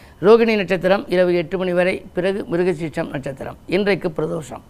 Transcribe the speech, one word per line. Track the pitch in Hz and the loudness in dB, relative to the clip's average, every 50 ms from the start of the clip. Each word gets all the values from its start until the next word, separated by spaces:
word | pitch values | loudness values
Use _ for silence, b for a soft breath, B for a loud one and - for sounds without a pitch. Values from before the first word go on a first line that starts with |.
| B B B B | B B B B
ரோகிணி | 151 202 226 226 233 226 220 | 6 6 6 6 6 2 2
நட்சத்திரம் | 208 190 165 190 170 165 185 190 208 - - | 0 0 0 -2 0 2 2 2 2 0 0
இரவு | 170 180 180 180 175 | 2 2 4 4 2
எட்டு | 175 165 143 151 170 | 0 0 -2 -4 -4
மணி | 185 185 | -2 0
வரை, | 175 175 180 185 185 - - - - | 2 2 2 2 0 -2 -8 -6 -6
பிறகு | 185 170 196 196 208 - - | -2 -2 -2 -2 -2 -4 -4
மிருகசீரிஷம் | 170 170 180 185 175 151 170 151 - 170 160 - | -2 0 0 0 0 -2 -6 -6 -4 -6 -6 -4
நட்சத்திரம். | - 143 131 143 139 - - - - - - | -6 -8 -8 -8 -10 -10 -12 -12 -12 -14 -6
இன்றைக்கு | - 185 190 208 202 196 - - 185 | -2 -2 0 2 2 0 0 -2 -4
பிரதோஷம். | 160 - 156 160 170 165 143 - - - - | -4 -4 -4 -4 -4 -8 -8 -10 -14 -16 -18